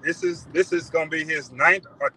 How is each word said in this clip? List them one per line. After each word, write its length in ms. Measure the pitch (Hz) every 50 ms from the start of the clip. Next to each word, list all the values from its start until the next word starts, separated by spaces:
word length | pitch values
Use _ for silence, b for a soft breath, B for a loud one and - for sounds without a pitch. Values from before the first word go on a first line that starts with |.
This 220 | - 160 165 - 185
is, 240 | 175 170 - - -
this 220 | 147 165 185 - 180
is 160 | 170 160 -
gonna 200 | - 160 156 156
be 140 | 160 160 156
his 280 | 156 160 151 135 -
ninth 340 | 127 123 143 170 185 196 - - - -
or 100 | 143 131 -